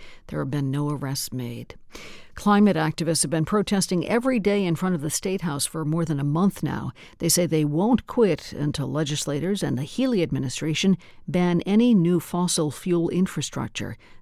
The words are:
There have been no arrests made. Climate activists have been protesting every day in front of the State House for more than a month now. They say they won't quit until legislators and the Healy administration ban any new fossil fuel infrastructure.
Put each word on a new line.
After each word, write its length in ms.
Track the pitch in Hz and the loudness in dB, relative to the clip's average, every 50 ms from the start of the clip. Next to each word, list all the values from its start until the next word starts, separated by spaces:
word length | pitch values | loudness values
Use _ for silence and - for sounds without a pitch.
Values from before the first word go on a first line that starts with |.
| - - - - - | -6 -16 -18 -18 -14
There 120 | - 151 151 | -8 -6 -6
have 100 | 143 135 | -4 -2
been 220 | 143 143 139 135 | -2 -2 -2 0
no 180 | 135 147 147 147 | 0 0 -2 -2
arrests 440 | 147 123 147 131 139 - - - 131 | -2 -4 -4 -4 -4 -6 -6 -6 -6
made. 420 | 127 120 120 120 117 - - - - - - - - - - - - - - - | -6 -6 -8 -8 -10 -12 -14 -16 -18 -18 -18 -16 -16 -16 -16 -16 -18 -18 -18 -10
Climate 440 | - - 208 202 202 208 202 180 | -2 2 4 6 6 6 6 6
activists 440 | 160 156 156 - - 170 165 160 - | 4 2 0 0 -2 0 0 0 0
have 80 | - 135 | 0 0
been 160 | 165 160 156 | 0 0 0
protesting 600 | - 208 208 196 - 208 196 - - 185 175 - | 0 0 0 0 0 0 0 0 0 0 0 0
every 320 | - 202 240 240 269 262 226 | 0 0 0 2 0 0 2
day 260 | 180 208 202 202 190 | 2 2 2 2 2
in 100 | 175 165 | 0 0
front 200 | - 185 185 180 | 0 0 0 -2
of 60 | 147 | -2
the 80 | 139 151 | -2 -4
State 320 | - - - 190 190 180 | -4 -4 -2 -2 -2 -2
House 240 | 170 165 143 139 - | -2 -4 -4 -4 -4
for 180 | - - 160 156 | -4 -4 -4 -2
more 220 | 151 160 170 165 | -2 0 0 0
than 140 | 151 151 139 | 0 -2 0
a 40 | 143 | 0
month 400 | 143 147 165 202 190 - - 165 | 0 2 2 2 2 2 0 -4
now. 300 | 139 - - - 127 - - - - - - | -4 -4 -4 -6 -8 -10 -12 -16 -20 -8 -4
They 100 | - 170 | -2 0
say 160 | - 175 180 | 2 2 2
they 200 | 160 160 156 151 | 2 2 2 2
won't 420 | 147 147 160 196 233 262 - - | 2 2 2 2 4 2 2 0
quit 460 | - - 247 226 185 - - - - - | 0 2 2 4 4 2 0 -4 -8 -6
until 340 | - 147 147 - 143 135 | -4 -4 -2 -2 -2 -4
legislators 760 | 127 135 151 160 135 151 143 - 151 143 139 151 185 208 190 | -2 -2 -2 -2 -2 -2 -4 -4 -4 -4 -2 -2 -2 -2 -2
and 160 | 160 139 131 | -2 -2 -2
the 60 | 123 151 | -2 -4
Healy 400 | - - - 262 262 240 190 160 | -4 -2 -2 0 2 2 2 0
administration 720 | - 135 131 135 127 - - 147 160 151 - 196 196 185 - - - - - - | 0 -2 -2 -4 -4 -6 -4 -4 -2 -2 2 2 2 2 2 0 -10 -20 -16 -8
ban 340 | - 143 180 180 175 175 170 | -2 0 2 2 2 2 2
any 320 | - 180 202 220 240 247 226 | 2 2 4 4 6 6 6
new 280 | 185 165 175 180 165 | 6 6 4 4 2
fossil 500 | - - - 175 180 170 - - 156 151 | 0 -2 -2 0 0 0 0 0 0 -2
fuel 380 | - - - 185 175 170 165 - | -2 -4 -2 0 0 2 2 2
infrastructure. 880 | - 175 190 - - 156 139 - - 131 127 113 - - 107 95 120 - - - - - | 2 2 0 0 0 -4 -6 -6 -4 -6 -6 -6 -6 -8 -8 -10 -10 -14 -16 -20 -20 -18